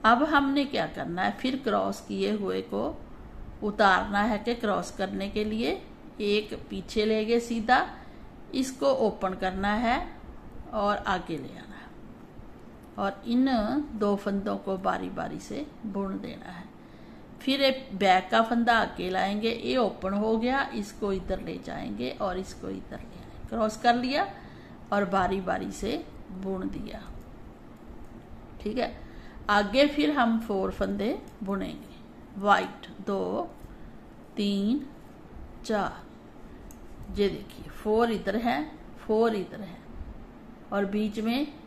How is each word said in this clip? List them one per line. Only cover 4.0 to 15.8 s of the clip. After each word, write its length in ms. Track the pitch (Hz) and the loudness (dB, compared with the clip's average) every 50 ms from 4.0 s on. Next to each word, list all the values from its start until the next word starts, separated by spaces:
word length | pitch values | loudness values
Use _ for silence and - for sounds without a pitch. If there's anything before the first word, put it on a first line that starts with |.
| 196 208 202 202 | 4 2 2 2
है 160 | 208 240 220 202 | 4 4 2 0
कि 160 | - 240 240 | 0 -2 -2
cross 360 | 233 - 208 190 175 170 - | 0 2 2 2 0 0 -4
करने 380 | - - 190 190 202 190 196 202 | -4 -4 -4 -2 -2 -4 -4 -2
के 160 | 202 208 214 | 0 0 0
लिए 260 | 214 214 220 240 285 381 381 - - - - - - - - | 0 0 0 0 0 0 -2 -6 -14 -16 -16 -18 -16 -6 -2
एक 340 | 214 202 202 214 214 - 220 - - - | 2 4 4 4 2 -2 -8 -10 -8 -8
पीछे 340 | 202 190 180 - - 220 214 | -8 -8 -8 -2 0 2 4
ले 200 | 220 220 220 214 | 4 4 4 4
गए 140 | 214 233 233 | 4 4 4
सीधा, 460 | 233 - 233 226 208 220 247 285 370 - - - - - - - - - - - - - - | 4 2 -2 0 6 6 6 6 6 2 -4 -12 -14 -14 -14 -14 -16 -16 -16 -16 -14 -4 -2
इसको 320 | 262 262 - - - 277 | 0 0 0 0 2 4
open 480 | 277 262 - 226 202 - - 190 185 185 | 4 6 6 4 2 2 2 -2 -2 0
करना 380 | - 190 185 185 190 196 202 208 | 0 0 0 0 2 2 2 2
है 220 | 220 240 226 247 320 359 - - - - - - - - - - - - - - | 4 4 4 2 2 0 -4 -8 -12 -14 -14 -14 -14 -14 -12 -12 -12 -10 -4 -2
और 220 | 214 202 202 208 | 2 2 2 2
आगे 400 | - - 214 190 175 175 - 165 | 2 2 0 0 0 0 -4 -4
ले 120 | 139 131 - | -4 -6 -8
आना 280 | - - - - - | -12 -14 -14 -14 -14
है 100 | - - - - - - - - - - - - - - - - - - - - - - - - - | -14 -14 -16 -16 -16 -14 -14 -16 -16 -16 -16 -16 -16 -14 -14 -16 -16 -16 -18 -18 -18 -18 -12 -4 -2
और 240 | 208 196 196 - - | -2 -2 -2 -4 -2
इन 200 | 233 233 247 262 269 262 226 208 220 254 302 294 - - 208 | 2 4 6 6 6 6 4 2 2 2 0 0 -2 -2 2
दो 160 | 208 202 202 | 4 4 4
फंदों 400 | 202 - 208 196 196 196 208 196 196 | 2 2 0 0 0 0 0 -2 -2
को 180 | - 196 190 185 | -2 -2 -2 0
बारी 300 | 190 190 185 185 185 185 | 2 0 0 0 -2 -4
बारी 280 | 190 170 160 - 151 - | -4 -4 -4 -4 -4 -8
से 260 | - - 208 - 302 - - - | -8 -6 -6 -6 -6 -8 -10 -10